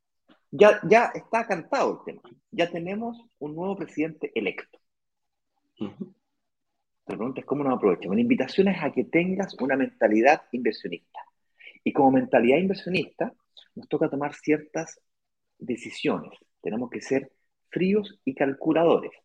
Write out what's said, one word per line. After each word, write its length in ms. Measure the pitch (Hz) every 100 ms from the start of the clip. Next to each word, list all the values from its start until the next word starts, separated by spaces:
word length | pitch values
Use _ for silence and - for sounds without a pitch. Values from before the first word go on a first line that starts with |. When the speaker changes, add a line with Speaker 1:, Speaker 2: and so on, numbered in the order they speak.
| _ _ _ _ _
Speaker 1:
Ya, 280 | 143 208 -
ya 280 | 165 220 226
está 320 | 185 - 226 226
cantado 520 | 180 - 269 127 85
el 140 | - -
tema. 60 | - - _
Ya 180 | 220 170
tenemos 480 | 175 175 208 233 233 - _
un 160 | 151 156
nuevo 200 | 190 190
presidente 540 | 156 - 160 156 - 113
electo. 440 | 95 - - _ _ _ _ _ _ _ _ _ _ -
Speaker 2:
Ujú. 340 | 98 - 185 _ _ _ _ _ _ _ _ _ -
Speaker 1:
La 80 | 92
pregunta 260 | 120 131
es 40 | -
cómo 180 | 143
nos 120 | 139 113
aprovechamos. 380 | 101 87 85 107
La 60 |
invitación 460 | 120 247 - - 196
es 140 | 170
a 100 | 143
que 120 | 127 -
tengas 480 | 165 185 190 185 -
una 160 | 135 135
mentalidad 680 | 127 - 110 107 131 160 -
inversionista. 680 | 123 117 - 90 85 _ - - _ _ _ - -
Y 100 | 156
como 180 | 147 135
mentalidad 460 | 131 127 131 117 147
inversionista, 760 | 190 190 175 180 - - 247 - _ _ _ -
nos 120 | -
toca 220 | 151 156
tomar 240 | 139 143 -
ciertas 640 | - 156 156 160 165 - _ _ _ _ _ _
decisiones. 760 | 113 117 - - 151 90 - - _ _
Tenemos 280 | - 107 123
que 120 | 107
ser 300 | - 135 135 _ _ _ _
fríos 500 | 160 190 208 202 - -
y 100 | 131
calculadores. 760 | 139 131 160 156 165 117 - -